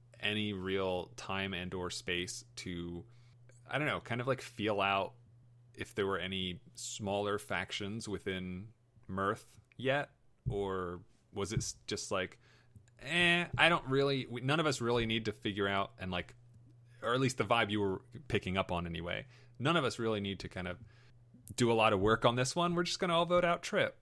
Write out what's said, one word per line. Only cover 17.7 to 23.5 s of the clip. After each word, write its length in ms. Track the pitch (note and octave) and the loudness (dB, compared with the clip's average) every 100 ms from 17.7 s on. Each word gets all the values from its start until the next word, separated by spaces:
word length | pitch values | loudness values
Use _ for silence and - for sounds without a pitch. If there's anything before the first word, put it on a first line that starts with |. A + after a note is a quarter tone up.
you 100 | G#2 | 2
were 200 | G2 F#2+ - - - | 0 -2 -8 -16 -2
picking 280 | G#2 F#2+ F#2+ | -2 0 0
up 140 | F#2+ | 0
on 140 | F2 F2 | -2 -4
anyway, 400 | E2+ E2+ G2 - - - - | -6 -6 -6 -8 -18 -20 -4
"None 180 | C3 E3+ | 0 2
of 80 | |
us 140 | B2+ - | 0 0
really 220 | A2+ G#2+ | 0 0
need 180 | G2+ F#2 | -2 -6
to 80 | F2 | -8
kind 200 | F#2+ F2+ | -8 -8
of 100 | F2 - - - - - - - - | -8 -14 -20 -20 -20 -20 -20 -10 0
do 140 | A#2+ | 2
a 40 | |
lot 180 | A2+ A2 | 6 6
of 80 | G2+ | 6
work 240 | G#2 A2 | 4 6
on 120 | B2 A#2+ | 4 4
this 180 | B2+ F3 | 0 2
one. 180 | F3 | 2
We're 80 | F3 | 2
just 140 | F3 - | 0 0
gonna 140 | F3+ | 2
all 120 | E3+ E3+ | 2 4
vote 180 | F3+ | 4
out 180 | F3 | 4